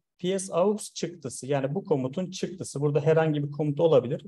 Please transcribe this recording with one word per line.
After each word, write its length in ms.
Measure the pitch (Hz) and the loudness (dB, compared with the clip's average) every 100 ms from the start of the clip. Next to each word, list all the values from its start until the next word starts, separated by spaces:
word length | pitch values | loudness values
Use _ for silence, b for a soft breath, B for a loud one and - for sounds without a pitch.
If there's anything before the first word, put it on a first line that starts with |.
| _ _ | _ _
P 200 | 175 190 | -4 -4
S 160 | 190 | -2
aux 380 | 170 196 208 - | 0 2 0 -6
çıktısı, 540 | - 165 - 135 - 127 | -8 -8 -8 -12 -10 -2
yani 280 | 139 135 | -2 0
bu 100 | 180 | -4
komutun 460 | - 143 131 139 180 | 0 0 0 -4 -6
çıktısı, 500 | 185 175 175 - 139 | -6 -8 -6 -8 -2
burada 200 | 147 151 | 0 2
herhangi 420 | 151 160 160 147 | 4 4 4 2
bir 80 | 143 | -2
komut 300 | 147 147 143 | -2 -2 2
olabilir. 420 | 165 143 120 175 | 6 6 4 -2